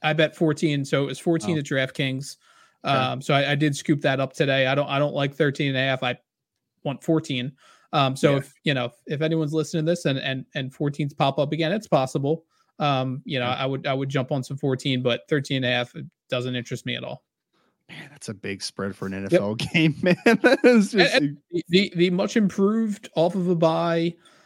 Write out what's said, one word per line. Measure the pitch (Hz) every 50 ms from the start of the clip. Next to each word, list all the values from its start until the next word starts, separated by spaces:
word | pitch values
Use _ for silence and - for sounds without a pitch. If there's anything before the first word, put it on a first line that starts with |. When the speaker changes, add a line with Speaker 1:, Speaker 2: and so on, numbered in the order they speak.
Speaker 1:
I | 156 156
bet | 151 156 156 151 -
fourteen. | - 170 156 147 - 180 151 147 143 131
So | - 156 135 143
it |
was | 131 - -
fourteen | - 175 165 165 - 180 165
Speaker 2:
Oh. | 151
Speaker 1:
at | 143
DraftKings. | - 143 135 131 131 - - 139 131 131 131 143 - - _ _ _ _ _ _ _ _ _ -
Speaker 2:
Okay. | 143
Speaker 1:
Um, | 139 131 127 127 127 135
so | - -
I, | 143 139 139 143
I | 147
did | 143 156 147 143
scoop | - - - 147 143
that | - 143 135 135
up | 135 131
today. | - - 147 135 135 135 131
I | 131 139
don't, | 143 139 139
I | 139 139
don't | 147 143 -
like | 143 139 139 143
thirteen | - 160 143 143 - 147 139
and | 135
a | 131
half. | 135 135 131 131
I | 135 123 123 - _ _ _ _ _ _ _ _ _ _ _ _
want | - 147 127 - -
fourteen. | 170 160 160 160 - 135 123 123 139 - _ _ _ _ _ _ - 170
Um, | 147 139 131 135
so | - 160 143
Speaker 2:
Yeah. | 139 135
Speaker 1:
if, | - - _ _ -
you | 156 139
know, | 127 120 120 - _ -
if | - 151 139
anyone's | 160 160 165 160 151 143 160
listening | 156 151 - - 160 156
to | 165
this | 175 175 -
and, | 151 135 135
and, | - 139 131 131 - _ -
and | 147 131 131 -
fourteens | - 151 143 143 - 147 139 -
pop | - 143 139 139 156
up | 143 147
again, | 156 160 160 156
it's | 202 214 -
possible. | - 165 139 131 131 - 143 139 143 160 160 _ _ _ _ _ _ _ -
Um, | 151 143 135 131 131 131 127 143 -
you | - 147 127
know, | 120
Speaker 2:
Yeah. | 123 127
Speaker 1:
I | 135 135
would, | 135 135 135 -
I | 143 135
would | 135 139 135
jump | 139 135 127 -
on | 147 131
some | 123 - 139
fourteen, | - 147 135 131 131 - 139 131 127
but | 123 120 117 - - -
thirteen | 156 143 139 - 139 131
and | 127
a | 123 123
half | 123 120 - - 87 - - _ _ _ -
doesn't | 131 123 123 127 127
interest | 123 117 - 127 - -
me | 127 120
at | 123 127
all. | 123 131 - _ _ _ _ _ _ _ _ _ _ _ _ _ -
Speaker 2:
Man, | - - 147 139
that's | - - - 113
a | 104
big | 95 - 101 98 95
spread | - - - - 98 98 92
for | - 98
an | 95
Speaker 1:
Yep. | 95 98
Speaker 2:
N | 98
F | 98 170 180
L | 101 104 113
<laughs> | 123 - -
game, | - 170 156 165 - -
man. | 277 269 202 -
<laughs> | -
That | 233 226 - - 247 269 - -
is | 247 247 220 202 -
just | 240 196 254 269 -
Speaker 1:
And, | - 143 147 143 - _ -
and | 175 170 - -
the, | 170 190 202 - -
the | 170 180 185
much | 180 185 214 202 -
improved | 233 208 175 - 202 196 208 220 226 226 214 202 - - - -
off | 160 165 180 185
of | 190 175
a | 185 175
bye, | 165 170 160 165 165 170 170 165 170 165 175 165 _ _ _ _ _